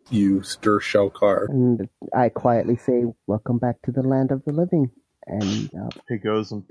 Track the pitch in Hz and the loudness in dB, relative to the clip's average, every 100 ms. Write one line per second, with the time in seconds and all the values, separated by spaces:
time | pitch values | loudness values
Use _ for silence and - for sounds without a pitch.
0 | _ 113 98 98 92 - 113 104 - 104 | _ 2 4 2 -2 -2 0 2 2 2
1 | 101 - 104 98 110 139 123 117 98 - | 2 2 2 2 0 2 2 2 -4 -10
2 | - 117 123 - 127 117 - 120 - 123 | -6 0 0 2 2 2 2 -2 0 0
3 | 120 113 - 107 - 120 123 120 - 127 | 0 -4 -4 -4 -2 -2 -2 -4 -4 -2
4 | 131 135 135 135 143 147 180 170 131 - | 0 0 0 -2 -4 -2 0 2 0 -4
5 | _ _ - 104 101 107 104 87 110 - | _ _ -10 -4 -2 -2 -6 -10 -12 -12
6 | - 117 107 107 104 107 92 | -8 -6 -2 -2 -2 -8 -14